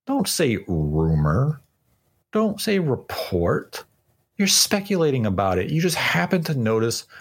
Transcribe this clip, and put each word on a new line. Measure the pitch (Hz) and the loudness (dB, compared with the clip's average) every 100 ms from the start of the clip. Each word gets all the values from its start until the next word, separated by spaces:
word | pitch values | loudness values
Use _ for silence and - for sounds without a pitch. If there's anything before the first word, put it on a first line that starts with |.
| - | -4
Don't | 277 190 | -2 -2
say | - 143 98 - | 0 0 0 -2
rumor. | 82 73 78 80 78 76 95 147 151 _ _ _ _ _ _ _ | -2 0 0 2 2 2 2 0 -2 _ _ _ _ _ _ _
Don't | 214 220 214 | -2 0 -2
say | - 196 | 0 0
report. | 156 120 - - - 90 85 151 - - - _ _ _ _ - | 2 -2 -4 -8 -4 0 0 0 -4 -14 -18 _ _ _ _ -2
You're | 196 | 2
speculating | - - 208 196 190 156 131 | 2 2 0 0 0 2 2
about | 107 92 95 90 | 0 0 0 0
it. | - | 0
You | 156 | 0
just | 175 - | 0 0
happen | - 170 180 190 | 0 0 0 0
to | 160 | -2
notice | 139 110 113 117 - - - | -2 0 2 0 -4 -10 -20